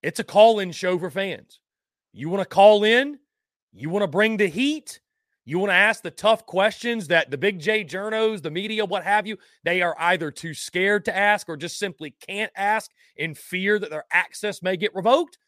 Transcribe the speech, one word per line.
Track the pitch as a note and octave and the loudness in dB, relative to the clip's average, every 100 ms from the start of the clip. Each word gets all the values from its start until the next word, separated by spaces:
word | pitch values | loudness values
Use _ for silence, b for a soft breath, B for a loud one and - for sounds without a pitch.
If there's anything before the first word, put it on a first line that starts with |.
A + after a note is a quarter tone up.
It's | E3+ - | -8 -8
a | |
call-in | F3 G3+ A3+ A3 F#3 | -2 6 6 6 -4
show | D#3+ F3+ F3+ | -6 -4 -2
for | F3 | -4
fans. | D#3+ G3 C3 _ _ _ _ _ _ _ | -6 -6 -8 _ _ _ _ _ _ _
You | - D3 | -12 -6
wanna | G3 F#3 | -4 -2
call | - G3+ G#3+ | 8 8 8
in? | G#3+ A#3 C#4 C#4+ _ _ _ _ _ | 6 4 2 -6 _ _ _ _ _
You | - C#3+ | -12 -6
wanna | F#3+ G3 | -2 -2
bring | D#3 G#3+ A3 | 2 0 2
the | G3+ | -2
heat? | D#3 C4+ D#4 - - _ _ _ _ - | 0 -2 -2 -10 -20 _ _ _ _ -8
You | E3 | -4
wanna | G3+ | 2
ask | F#3 G#3 A3 | 4 4 2
the | F3 | -6
tough | - G#3 A3 - | -2 2 2 0
questions | F3+ G#3 G3 A#3+ A#3 D#3+ | 0 0 0 -6 -6 0
that | E3 D3 | 0 0
the | C3 | -2
Big | F#3 F#3+ | -2 -2
J | D#3 A3 | -2 -2
journos, | F3 F3+ G#3 A3 A3 G#3+ | -2 -8 -6 -2 -2 -2
the | D#3 | -6
media, | D#3 G#3 A3 G#3 | -6 -6 -4 -2
what | F#3+ | -4
have | E3+ G#3 G#3 | 0 -2 -2
you, | G#3 b b E3 | -10 b b -4
they | F3+ | 0
are | F3 D3+ | 0 0
either | E3 F#3 D#3 | 0 0 -2
too | - E3+ | -8 -14
scared | D3 - F3+ F#3+ G#3 - | -12 -8 -2 0 0 0
to | F#3 | 0
ask | G3+ G#3 - | 2 0 -2
or | D#3 | -10
just | E3 - | -10 -8
simply | G3+ - D3+ - - | -8 -8 -14 -16 -12
can't | G3 G#3+ - | -8 -8 -4
ask | G3+ A3 - b b b | -2 -2 -4 b b b
in | D#3+ D3 | -8 -8
fear | - F3+ G3 G#3+ | -10 -4 0 0
that | E3 | -2
their | D#3 - | -10 -2
access | E3+ F3+ - G#3+ F#3+ | -2 -2 -6 -8 -6
may | F3+ F#3+ | -4 -4
get | G3+ F#3+ | -4 0
revoked? | F#3+ C#4 E4+ _ | 4 4 2 _